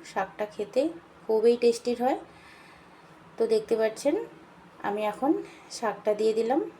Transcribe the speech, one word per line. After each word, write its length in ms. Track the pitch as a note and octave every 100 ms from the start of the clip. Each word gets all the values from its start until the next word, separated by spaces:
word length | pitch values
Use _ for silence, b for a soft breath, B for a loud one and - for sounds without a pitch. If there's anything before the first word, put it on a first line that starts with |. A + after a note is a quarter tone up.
| -
শাকটা 340 | G#3 F#3 - G#3
খেতে 280 | - G#3 B3+ D#4 E4 - - -
খুবই 280 | A3 A3+ A#3+
টেস্টি 300 | A#3+ A#3 A#3+ A#3+
হয়। 160 | B3 D#4 - B B B B B B B B - - -
তো 60 | A3+
দেখতে 220 | A3 G#3+ A3
পাচ্ছেন 340 | A3 A3 C#4 F#4 A#4 - - - - - G3+
আমি 140 | G#3 G#3+
এখন 200 | G#3 C4+ G4 B B B -
শাকটা 340 | A3 G3 G#3+ G#3
দিয়ে 140 | A3 A3
দিলাম 200 | A3+ D4 G4+